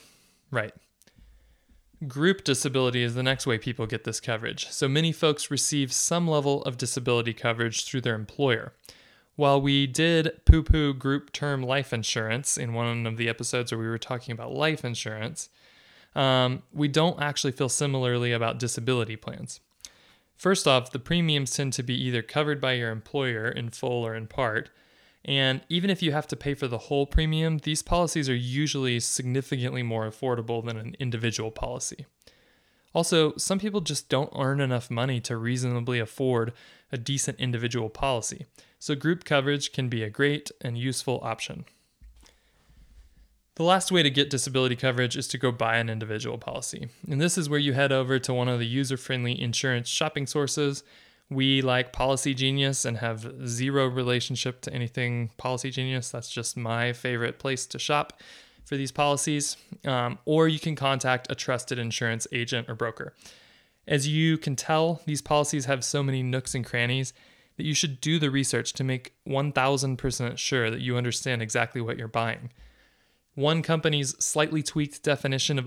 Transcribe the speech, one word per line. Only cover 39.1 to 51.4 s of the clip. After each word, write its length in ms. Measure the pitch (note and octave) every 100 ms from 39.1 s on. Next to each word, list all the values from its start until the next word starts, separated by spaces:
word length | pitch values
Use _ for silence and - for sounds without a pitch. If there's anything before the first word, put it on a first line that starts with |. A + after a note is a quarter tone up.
| F3
coverage 480 | - D3 C3+ C#3+ -
can 180 | - B2+
be 120 | A#2
a 80 | G#2+
great 400 | G#2 C#3+ D3 - -
and 160 | B2+ A#2
useful 440 | B2+ B2 - B2
option. 440 | A#2 A2 - - - _ _ _ - - - _ _ _ _ - - - - - - _ _ -
The 80 |
last 280 | E3 F#3 -
way 100 | F3+
to 80 | C#3+
get 220 | C3 D3
disability 440 | C3+ C#3 C3 B2+ B2
coverage 400 | C3 B2 B2 C3+
is 120 | -
to 100 | B2+
go 140 | C3
buy 260 | A#2+ A2+ A2+
an 120 | A2+
individual 500 | A2 A2 G#2+ A#2+ A#2
policy. 480 | - B2+ B2 - A#2+ - -
And 140 | C#3+
this 160 | E3+ F3+
is 100 | D3
where 120 | D3
you 140 | C#3+
head 180 | C3 C#3
over 260 | C3 B2+ C3
to 160 | B2+
one 140 | B2 B2
of 100 | A#2+
the 80 | A#2
user-friendly 760 | B2+ C3 C3 - B2+ A#2+ B2
insurance 480 | A#2+ A2 C3+ A#2+ A#2+
shopping 380 | - D#3 D3 C3+
sources. 580 | D3+ C#3 - C#3+ C#3 - - - _ -
We 320 | C3+